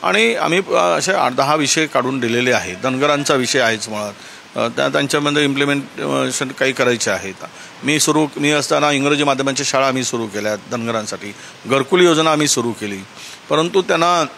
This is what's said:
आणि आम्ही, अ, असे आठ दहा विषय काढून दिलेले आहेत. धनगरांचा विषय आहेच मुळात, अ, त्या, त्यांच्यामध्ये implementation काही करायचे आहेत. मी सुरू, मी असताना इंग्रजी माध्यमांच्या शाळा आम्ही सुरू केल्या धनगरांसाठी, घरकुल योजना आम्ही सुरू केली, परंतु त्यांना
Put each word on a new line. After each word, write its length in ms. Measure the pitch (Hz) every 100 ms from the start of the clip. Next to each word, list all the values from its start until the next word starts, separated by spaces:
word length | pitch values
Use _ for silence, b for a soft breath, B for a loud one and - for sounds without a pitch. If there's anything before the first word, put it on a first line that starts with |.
आणि 320 | 170 190 226 226
आम्ही, 260 | 160 175 185
अ, 20 |
असे 400 | 170 180 165 151
आठ 200 | 190 131
दहा 240 | 127 139 156
विषय 300 | 139 - 156
काढून 340 | 131 127 135
दिलेले 320 | 120 117 127
आहेत. 260 | 117 95 90
धनगरांचा 500 | 123 131 147 147 143
विषय 260 | 143 123 135
आहेच 300 | 117 110 104
मुळात, 240 | 107 104 95 B B B -
अ, 100 | 117
त्या, 220 | 117 139
त्यांच्यामध्ये 540 | 143 143 151 147 147
implementation 1040 | 143 139 143 143 135 - 147 139 131 127 135
काही 240 | 135 135
करायचे 400 | 127 127 120 107
आहेत. 220 | 95 95 92 87 B B B
मी 160 | 123 151
सुरू, 280 | - 151 151 151
मी 140 | 147
असताना 400 | 151 139 147 147
इंग्रजी 320 | 143 139 147
माध्यमांच्या 420 | 147 131 135 135 139
शाळा 180 | 135 135
आम्ही 160 | 131
सुरू 240 | 120 120 113
केल्या 280 | 101 104 107
धनगरांसाठी, 800 | 95 117 117 113 107 95 101 98 B B 92
घरकुल 360 | 135 135 185
योजना 300 | 180 156 160
आम्ही 160 | 151 147
सुरू 240 | - 117
केली, 260 | 107 104 98 98 - B B -
परंतु 320 | 151 170 190
त्यांना 400 | 185 170 170 175 147